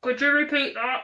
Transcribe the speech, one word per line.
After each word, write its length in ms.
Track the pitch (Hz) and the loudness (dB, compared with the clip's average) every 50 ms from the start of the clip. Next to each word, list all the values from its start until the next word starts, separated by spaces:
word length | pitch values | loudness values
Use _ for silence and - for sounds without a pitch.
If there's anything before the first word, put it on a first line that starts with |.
Could 200 | - 254 247 247 | -2 -2 -2 0
you 100 | 277 285 | 2 2
repeat 440 | 285 294 302 294 294 285 277 262 - | 4 4 2 2 0 0 0 -2 -4
that? 260 | 226 226 247 262 - | -4 -4 -4 -4 -4